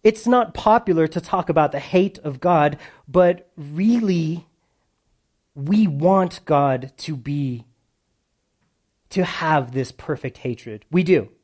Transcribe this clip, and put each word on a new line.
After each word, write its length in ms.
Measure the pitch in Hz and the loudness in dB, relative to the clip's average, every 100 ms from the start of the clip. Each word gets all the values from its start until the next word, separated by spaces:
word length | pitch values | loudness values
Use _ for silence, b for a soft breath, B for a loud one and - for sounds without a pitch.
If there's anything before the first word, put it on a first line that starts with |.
It's 240 | 220 220 233 | 2 0 0
not 260 | 247 226 | 0 0
popular 540 | - 214 226 220 165 160 | -2 2 2 2 0 0
to 120 | 170 | -2
talk 300 | - 190 170 | -4 -6 0
about 220 | 160 147 | 0 0
the 80 | 139 | -2
hate 400 | - 185 190 - | 0 0 0 -4
of 200 | 151 131 | -10 -4
God, 380 | 180 165 147 147 B B - | 0 2 2 -2 B B -2
but 420 | 180 175 180 _ - | 2 2 2 _ -18
really, 880 | 143 151 208 240 214 175 160 170 _ _ _ _ _ _ _ _ _ _ _ 143 | -12 -2 0 2 0 0 -2 -6 _ _ _ _ _ _ _ _ _ _ _ -10
we 320 | 143 208 208 | 0 2 2
want 580 | 139 170 190 180 - - | 2 2 2 0 -6 0
God 460 | 147 143 131 131 - | 2 2 0 -6 -14
to 180 | - 143 | -12 -10
be, 500 | 120 147 139 120 - _ _ _ _ _ _ _ _ _ _ _ _ _ _ | -6 -4 -4 -8 -14 _ _ _ _ _ _ _ _ _ _ _ _ _ _
to 140 | 190 | -4
have 480 | 175 - 165 156 123 | -4 -2 0 0 0
this 200 | 131 123 | -6 -8
perfect 460 | - - - 127 - | -10 -8 -8 -8 -10
hatred. 480 | 127 117 117 107 _ | -8 -8 -12 -16 _
We 100 | 175 | 0
do. 280 | 175 170 - _ | 4 2 2 _